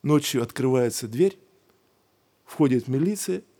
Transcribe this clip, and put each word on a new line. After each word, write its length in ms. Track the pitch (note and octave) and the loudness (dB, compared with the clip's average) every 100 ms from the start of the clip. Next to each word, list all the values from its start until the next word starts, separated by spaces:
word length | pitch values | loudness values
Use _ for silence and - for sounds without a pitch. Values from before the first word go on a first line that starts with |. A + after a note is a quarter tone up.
Ночью 360 | C#3+ D3+ D3 C#3 | 2 2 2 -4
открывается 680 | A#2 - C3 C3 A#2+ - A2+ | -4 -2 0 2 0 -2 -8
дверь, 280 | A#2 F#3+ - _ _ _ _ _ _ _ _ _ _ | 0 0 0 _ _ _ _ _ _ _ _ _ _
входит 420 | _ - D3 B2+ C3 | _ 0 2 2 0
милиция 560 | C3 F3 G#3 - F#3 - | -2 -2 -2 -6 -8 -10